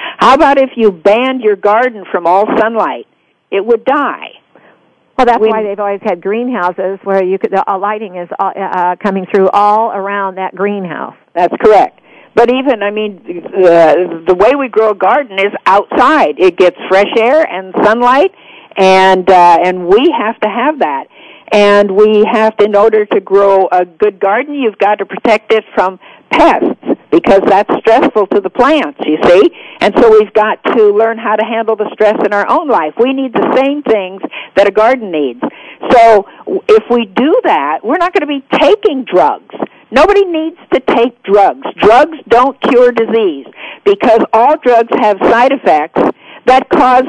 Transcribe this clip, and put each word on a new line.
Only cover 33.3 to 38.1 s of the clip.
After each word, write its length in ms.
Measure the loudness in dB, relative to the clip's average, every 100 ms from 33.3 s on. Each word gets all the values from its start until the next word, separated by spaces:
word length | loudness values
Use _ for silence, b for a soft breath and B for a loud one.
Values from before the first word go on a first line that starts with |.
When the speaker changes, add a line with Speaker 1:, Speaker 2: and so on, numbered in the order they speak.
Speaker 1:
the 200 | -4 -2 0
same 260 | -2 -4
things 400 | -2 -4 -4 -12 -14 B B
that 140 | 0 0
a 20 |
garden 400 | 2 0 0 -4
needs. 300 | -4 -4 -6 -10 B B B 0
So 380 | 4 6 4 0 B
w-, 180 | -8 -6 2
if 160 | 2 2
we 180 | -2 -2
do 340 | -4 0 0
that, 380 | 0 -2 -2 -6
we're 160 | -4 -2
not 140 | -2